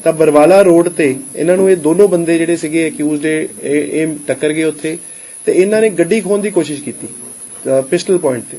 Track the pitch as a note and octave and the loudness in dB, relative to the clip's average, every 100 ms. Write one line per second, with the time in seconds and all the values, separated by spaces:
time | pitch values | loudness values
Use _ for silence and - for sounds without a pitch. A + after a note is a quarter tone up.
0 | E3 D#3+ D#3 D3 D3+ F#3+ G3 E3+ E3+ E3+ | -2 2 2 4 6 6 6 4 2 0
1 | D3 C3 - - D#3 F#3 F#3+ F#3 D3 E3+ | -2 -2 -8 -6 -2 2 2 2 0 2
2 | G3+ F3 E3 E3 E3 E3+ D#3+ D#3+ D#3+ D3 | 4 2 0 0 0 -2 -2 -2 -2 -2
3 | D3 D3+ D3+ D#3 D3+ - - D3 D3 D3+ | -4 -2 -2 -4 -6 -10 -4 -2 -2 -4
4 | D#3+ D3 - C3 D3+ D#3 D#3+ D3 D#3+ E3+ | -4 -6 -6 -4 -2 -2 -4 -4 -8 -10
5 | - - - - - E3 F#3+ G#3+ A3 E3 | -14 -20 -20 -10 -2 2 2 2 0 0
6 | E3+ A3 F3+ G3+ G#3 G3 D3 D3 - A2 | 0 0 0 -2 0 -2 -2 -6 -10 -12
7 | - - - - - - C3+ C3+ C3+ F3 | -14 -16 -20 -20 -20 -14 -2 -2 0 -4
8 | - F3+ D#3 B2+ C3+ | -2 -2 0 -4 -8